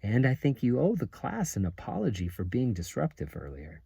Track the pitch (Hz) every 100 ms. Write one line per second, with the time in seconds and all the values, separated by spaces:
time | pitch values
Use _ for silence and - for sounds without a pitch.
0 | 101 113 131 131 143 139 123 123 156 220
1 | 131 - - 226 180 - 95 87 - 104
2 | 202 101 87 87 92 117 127 98 87 -
3 | 160 - - - 71 69 - 78